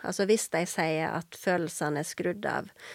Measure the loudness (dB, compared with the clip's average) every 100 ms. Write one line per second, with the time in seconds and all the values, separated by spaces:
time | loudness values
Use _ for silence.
0 | -4 0 4 4 4 0 0 0 2 2
1 | 0 -2 -6 -4 0 2 0 -2 0 0
2 | -2 -2 -2 -2 -2 -2 -4 -10 -14